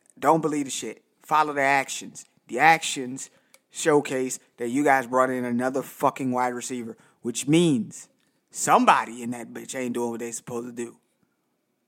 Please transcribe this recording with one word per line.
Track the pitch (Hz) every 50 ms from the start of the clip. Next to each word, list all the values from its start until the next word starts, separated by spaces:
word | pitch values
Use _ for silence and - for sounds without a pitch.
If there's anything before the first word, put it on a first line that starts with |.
| _ _ _
don't | - 127 139 160 160
believe | 151 151 147 147 139
the | 131
shit. | - - - 110 - - _ _ _ _
Follow | - - 160 151 151 151 143
the | 143
actions. | 135 139 139 139 131 - - - 143 - - - - _ _ _ _
The | - 113
actions | 120 147 160 165 160 - - - 143 127 123 131 131 - - _ _ _ _ _ _ _ _
showcase | - - - 165 151 147 - - 139 131 131 127 123 - _ _ _
that | - 120 120
you | 123 143 147
guys | 147 135 135 123
brought | 117 127 127 127 131
in | 127 127 123
another | 123 120 120 127 131 135 135
fucking | 123 - - - 147 135 - - 139 127
wide | 123 123 127 127 123
receiver, | 123 120 - 131 123 113 113 107 - _ _ _ _ -
which | 120 113 - 120
means | 135 156 170 175 165 139 113 107 - - - - _ _ _ _ _ _ _ _ _
somebody | - - - - 160 233 254 214 160 127 117 110 117 123
in | 117 117
that | 123 120 113 120 120
bitch | 120 117 113 131
ain't | 131 127 120 117
doing | 117 120 117
what | 117 113
they | 120 117
supposed | 113 - - - 123 117 123
to | 123
do. | 120 120 117 117 - _ _ _ _ _ _ _ _ _ _ _ _ _ _ _ _ _ _